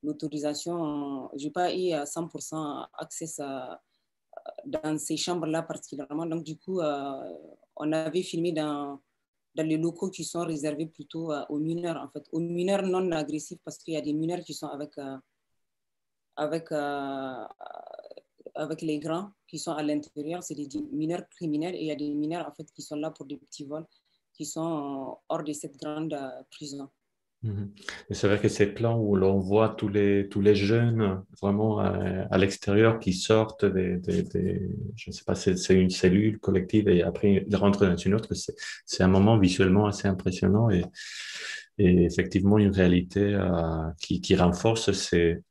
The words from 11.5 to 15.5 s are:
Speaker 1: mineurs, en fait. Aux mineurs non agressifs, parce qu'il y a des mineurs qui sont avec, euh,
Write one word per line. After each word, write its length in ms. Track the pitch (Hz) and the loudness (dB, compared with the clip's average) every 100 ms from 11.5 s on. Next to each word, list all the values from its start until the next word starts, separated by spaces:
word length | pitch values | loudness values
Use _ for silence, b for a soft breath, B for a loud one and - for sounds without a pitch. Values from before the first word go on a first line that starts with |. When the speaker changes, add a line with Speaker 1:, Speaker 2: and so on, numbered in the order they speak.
| 147 | -4
Speaker 1:
mineurs, 420 | 156 170 175 160 | -4 -4 -4 -6
en 60 | 135 | -8
fait. 160 | 147 - | -14 -8
Aux 60 | - | -6
mineurs 440 | 170 175 180 196 | -4 -2 0 0
non 280 | 190 185 185 | 0 0 0
agressifs, 460 | 165 143 156 - 175 | -2 -4 -6 -8 -16
parce 140 | - - | -16 -16
qu'il 160 | - | -8
y 20 | 156 | -6
a 40 | |
des 120 | 147 | -4
mineurs 280 | 151 160 175 | -2 -2 -4
qui 140 | 170 | -8
sont 140 | 156 151 | -12 -10
avec, 280 | 135 147 - | -10 -12 -10
euh, 180 | 139 135 _ _ _ | -12 -12 _ _ _